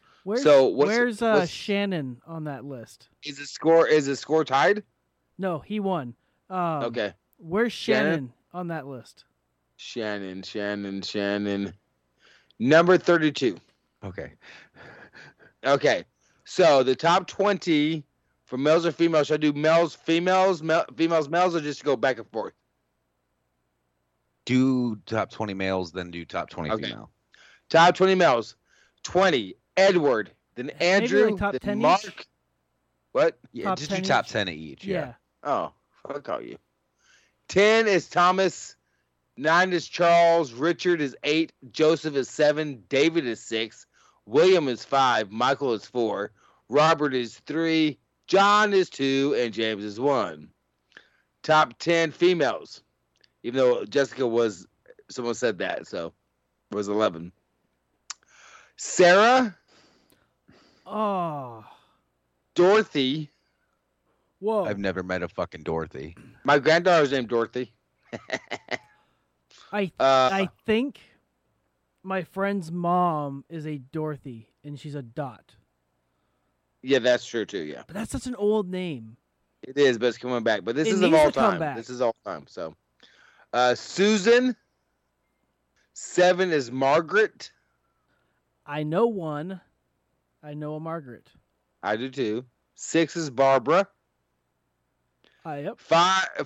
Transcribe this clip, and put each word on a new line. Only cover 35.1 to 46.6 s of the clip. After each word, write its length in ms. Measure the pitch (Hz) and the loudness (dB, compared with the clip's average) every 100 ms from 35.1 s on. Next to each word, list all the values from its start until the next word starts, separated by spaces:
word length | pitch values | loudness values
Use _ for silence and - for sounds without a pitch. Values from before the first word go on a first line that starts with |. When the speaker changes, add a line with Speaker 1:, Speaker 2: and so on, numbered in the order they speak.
| 120 _ _ | -12 _ _
Speaker 2:
Oh, 280 | - 135 82 _ _ _ - | -4 -4 -4 _ _ _ -12
fuck 220 | 143 139 | -12 -8
all 120 | 73 | -10
you. 160 | 58 57 _ _ _ _ _ _ _ _ - | -10 -16 _ _ _ _ _ _ _ _ -4
Ten 400 | 180 208 220 226 | 2 4 4 4
is 200 | 190 - | 0 0
Thomas. 680 | - 175 185 190 - - - _ _ _ _ _ - | 2 4 4 0 -2 -16 -20 _ _ _ _ _ -6
Nine 360 | 143 170 185 | 0 2 2
is 140 | 175 - | 0 -4
Charles. 680 | - 170 170 170 170 147 | 0 4 6 6 4 2
Richard 480 | 117 156 170 180 175 | -2 -2 0 0 0
is 140 | 143 - | -2 -4
eight. 280 | 143 156 160 _ 131 | -2 0 -2 _ -12
Joseph 440 | - 156 165 156 139 | 0 2 2 -2 -4
is 140 | 123 | -4
seven. 540 | - 151 147 156 127 95 | 0 2 2 -2 -8 -4
David 360 | 135 156 165 131 | 2 2 2 -4
is 140 | 113 | -6
six. 480 | - 110 110 - - _ _ _ - | -6 -6 -6 -10 -20 _ _ _ -2
William 400 | 120 180 185 143 | 2 4 4 2
is 180 | 117 - | -6 -2
five. 460 | 139 135 113 104 | 2 2 2 -2
Michael 420 | 107 127 139 139 | -2 -2 0 -2
is 120 | 113 - | -4 -6
four. 460 | 123 113 98 104 _ _ _ | -4 -4 -4 -8 _ _ _